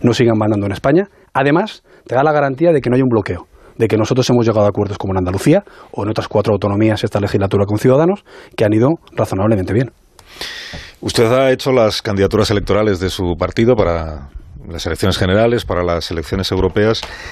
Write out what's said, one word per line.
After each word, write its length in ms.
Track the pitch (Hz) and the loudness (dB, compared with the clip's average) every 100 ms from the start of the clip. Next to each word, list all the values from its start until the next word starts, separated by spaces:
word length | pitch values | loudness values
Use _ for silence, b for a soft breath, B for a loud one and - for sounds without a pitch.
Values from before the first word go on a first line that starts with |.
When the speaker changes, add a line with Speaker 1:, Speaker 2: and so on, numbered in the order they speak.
Speaker 1:
no 140 | 120 | 0
sigan 240 | 110 117 110 | 2 2 2
mandando 260 | 107 104 | 0 0
en 80 | 98 | -2
España, 360 | 95 135 160 202 b b | -2 2 2 0 b b
además 480 | 135 139 160 214 - b b - | -2 2 0 -2 -10 b b -4
te 80 | |
da 100 | 120 | 0
la 80 | 156 | 2
garantía 400 | 151 139 131 170 | 2 0 2 2
de 80 | 151 | 2
que 80 | 120 | 2
no 80 | 123 | 2
hay 60 | |
un 80 | 131 | 2
bloqueo, 360 | 113 98 87 - b b - | 0 -2 -8 -12 b b -2
de 100 | 113 | 0
que 120 | 110 | 2
nosotros 300 | 104 131 127 | 2 0 2
hemos 160 | 120 113 | 2 4
llegado 180 | 107 | 4
a 60 | 104 | 2
acuerdos 260 | 98 101 104 | 0 -4 -4
como 160 | 101 | -4
en 60 | 95 | -2
Andalucía 440 | 90 98 143 180 - B B | -2 0 2 2 0 B B
o 120 | - | -8
en 40 | 104 | -6
otras 180 | 110 - | -6 -2
cuatro 280 | 107 104 | 0 0
autonomías 500 | 101 101 101 110 107 | 0 0 2 2 0
esta 160 | 110 104 | -2 -2
legislatura 460 | 101 101 98 101 101 | -2 -2 0 0 0
con 100 | 104 | 0
Ciudadanos 480 | 131 131 170 202 B B B - | 2 4 2 -2 B B B -2
que 80 | |
han 80 | 107 | 2
ido 160 | 110 123 165 - | 4 2 0 -6
razonablemente 640 | - 107 95 107 107 90 | -6 -4 -2 0 0 0
bien. 160 | 101 131 - _ _ B B B B B B B - | -2 -2 -8 _ _ B B B B B B B -12
Speaker 2:
Usted 280 | - - 113 | -4 0 2
ha 220 | 127 135 | 4 2
hecho 180 | 131 139 | 0 0
las 300 | 127 110 - | 2 2 0
candidaturas 500 | - 98 98 104 107 | -4 0 2 2 2
electorales 480 | 104 85 101 107 90 | 0 0 0 0 0
de 120 | 92 | -2
su 240 | - 87 82 | -2 -4 -2
partido 380 | 90 98 113 117 | -4 0 2 2
para 540 | 87 85 80 76 69 - - - - | 2 -2 -6 -10 -16 -18 -20 -20 -14
las 160 | 85 87 | -10 -6
elecciones 300 | 80 98 - | -2 -2 0
generales, 480 | 92 98 117 120 | 0 2 2 0
para 180 | - 90 | -2 -4
las 280 | 87 85 - | -2 -4 -4
elecciones 420 | 82 78 98 92 | -8 -6 -6 -2
europeas. 480 | 95 92 104 107 113 B B B | 0 0 2 0 0 B B B